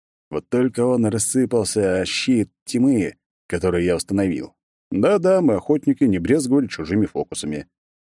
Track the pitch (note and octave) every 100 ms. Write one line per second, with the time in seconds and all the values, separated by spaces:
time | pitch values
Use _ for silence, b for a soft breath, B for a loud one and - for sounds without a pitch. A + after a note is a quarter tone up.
0 | _ _ _ D2+ - B2 B2+ A#2+ B2 B2
1 | A2 A2 - C3 B2 A#2 G2+ G#2+ F#2+ F#2
2 | - - - A#2+ G2 _ - A#2+ C3 B2
3 | D#2 - _ _ - F2 F#2 F2 F2 E2
4 | - G2 G2 D2 B1 _ _ _ _ F#2+
5 | C#3 G3+ F3+ F#3+ D#3 G2+ - D3 C#3+ C3+
6 | C3 F#2 F2 D3+ B2+ C#3+ B2+ - D#2 G2+
7 | G#2 D2 D2 - D#2 D2 - _ _ _
8 | _